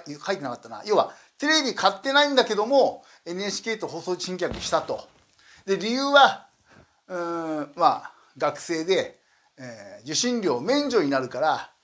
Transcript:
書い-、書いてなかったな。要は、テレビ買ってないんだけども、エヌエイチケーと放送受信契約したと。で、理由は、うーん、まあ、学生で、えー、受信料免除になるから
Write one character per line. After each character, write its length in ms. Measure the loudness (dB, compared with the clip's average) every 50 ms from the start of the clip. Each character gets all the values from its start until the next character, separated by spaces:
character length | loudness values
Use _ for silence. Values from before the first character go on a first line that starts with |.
| -2
書 60 | -14
い-、 40 | -16
書 140 | -10 -6 -6
い 60 | -6
て 40 | -4
な 80 | -4 -10
か 60 | -10
っ 40 | -10
た 80 | -14 -16
な。 120 | -16 -12 -2
要 100 | 2 2
は、 180 | 2 2 0 -4 -18 -20 _ _
テ 100 | _ 0
レ 160 | 2 2 2 2
ビ 120 | 0 -4
買 160 | 2 0 0
っ 100 | 0 0
て 120 | -4 0 2
な 100 | 4 2
い 60 | 4
ん 60 | 4
だ 100 | 2 2
け 100 | 2 0
ど 100 | -2 0
も、 380 | 4 4 4 4 4 0 -6 -18 -20 -20 _ _
エ 80 | -10 -8
ヌ 100 | -6 -6
エ 60 | -6
イ 20 |
チ 100 | -6 -6
ケ 120 | -6 -6 -6
ー 40 |
と 100 | -6 -6
放 120 | -8 -8 -8
送 140 | -6 -6 -6
受 100 | -6 -6
信 140 | -8 -4
契 60 | -4 -4
約 180 | -4 -4 -6
し 80 | -4 -2
た 120 | -2 -2
と。 240 | -2 -2 -8 -8 -8 _ _ _ _ _ _ _ _ -20 -20 -16 _
で、 120 | -2 -2
理 140 | -2 0 -2
由 140 | -2 0 0
は、 420 | 6 8 8 8 8 4 -2 -14 _ _ _ _ _ _ -20 -20 _ _ _ _ -10
う 40 | -8
ー 480 | -8 -6 -6 -6 -6 -6 -6 -6 -6 -8
ん、 80 | -10 -2
ま 280 | 4 4 4 4 2 -6
あ、 80 | -16 _ _ _ _ _
学 200 | -2 -2 -2 -2
生 280 | -4 -6 -4 -4 -4 0
で、 340 | 0 0 0 0 -4 -10 _ _ _ _ _ _ _ _
え 420 | _ -18 -18 -16 -18 -18 -18 -18 -16
ー、 40 | -10
受 120 | -4 -2
信 240 | 0 0 0 0 0
料 220 | 0 0 0 0
免 280 | 0 0 0 2 0 2
除 140 | 2 2 2
に 60 | 2
な 100 | 0 0
る 80 | -2
か 140 | -2 -4 -2
ら 300 | 0 0 0 -2 -6 -14 _ _